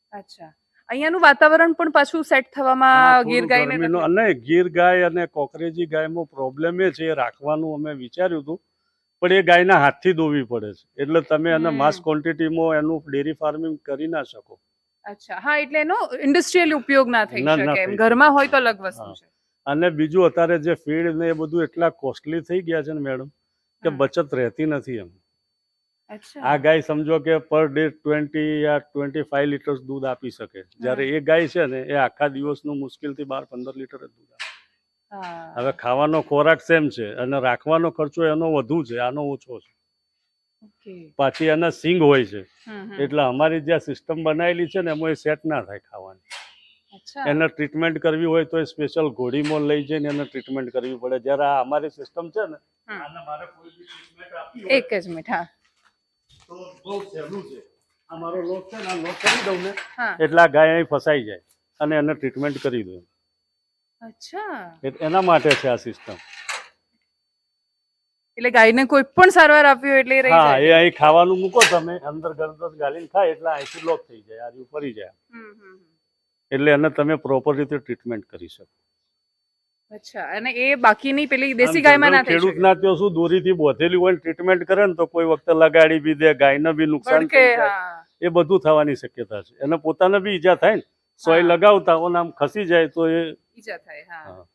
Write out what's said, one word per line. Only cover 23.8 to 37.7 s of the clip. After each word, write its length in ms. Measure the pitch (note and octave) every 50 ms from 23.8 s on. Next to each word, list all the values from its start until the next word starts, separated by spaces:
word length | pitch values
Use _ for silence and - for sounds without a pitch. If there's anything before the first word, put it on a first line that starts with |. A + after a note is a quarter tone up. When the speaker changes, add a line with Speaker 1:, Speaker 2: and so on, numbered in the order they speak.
| -
Speaker 2:
કે 60 | E3
Speaker 1:
હા. 60 | D3
Speaker 2:
બચત 380 | C3+ C#3 C3 - F3 D#3+ C#3 C#3+
રહેતી 320 | B2+ B2 A#2 - - D#3
નથી 300 | D#3 D3 C3+ A#2 C3 B2
એમ. 140 | A2 F#2+ F2 F#2 _ _ _ _ _ _ _ _ _ _ _ _ _ _ _ _ _ _ -
Speaker 1:
અચ્છા. 320 | G#3+ G#3+ _ - - D4
Speaker 2:
આ 160 | C3 C3 D3 D3
ગાય 240 | C3 D3+ D#3+ D#3+
સમજો 380 | C#3 - D3+ D3+ D#3 D3 E3 D#3
કે 160 | C#3+ E3 D#3+
per 320 | D#3 D3+ - D3+ D#3 D#3+ D3
day 200 | C3+ D3+ D#3+ D3+
twenty 720 | D3+ _ - D3+ D3+ D3+ D3+ C#3+ - D#3 D3+ D3+ D3+ D3+
યા 180 | D3 D3 D3 C#3+
ટ્વેન્ટી 420 | - _ - C#3+ C#3+ C#3+ C3+ D#3
ફાઈવ 280 | C#3+ - C#3+ C#3 C#3+ D3
liters 280 | C#3+ C#3 - D3+ C#3+ B2+ C3
દૂધ 200 | B2+ C3+ C#3 C3
આપી 240 | C3 B2+ - - A#2+
શકે, 340 | - - A2 - - F#2+ F#2
જ્યારે 460 | _ _ - A#2 B2+ B2+ C3 C#3 C3+
Speaker 1:
હમ. 60 | D3
Speaker 2:
એ 40 | D#3
ગાય 280 | C#3+ D#3+ D#3+ E3+ E3+ C#3+
છે 180 | - F3+ D#3
ને 160 | C3 C3 C3
એ 120 | B2+ C#3+ C#3+
આખા 340 | C#3+ B2+ A#2+ - - D3 C#3+
દિવસનું 520 | C3+ C3+ C#3+ D3 C#3+ - - D3 D3 C#3
મુશ્કેલથી 440 | C#3 B2+ - _ D3+ D3 C#3 D3 D3
બાર 220 | C3+ C3 C3+ C#3
પંદર 300 | - B2+ B2 B2+ C3+ C3+
લીટર 220 | C3+ C3+ B2 - C3
જ 120 | C#3 C3
દૂધ 220 | A2+ A#2+ A2+ A#2+
આપે. 200 | _ - - - - - _ _ _ _ _ _ _ _ _ _ G3+
Speaker 1:
હા. 380 | G3 F#3 F3 E3+ E3 E3 D#3+ - B2
Speaker 2:
હવે 140 | B2 C#3
ખાવાનો 500 | C3 - - A#2+ B2+ C3+ D3 D3+ D#3+ D#3
ખોરાક 400 | D3 - D3 C#3+ D3 D#3+ D#3+ D3
સેમ 280 | - - E3 D#3+ D3+ C#3
છે 240 | - A#2+ A2 G#2 A2+
અને 260 | B2+ B2 B2+ C#3 C3+
રાખવાનો 520 | B2 B2+ A#2+ - - D3+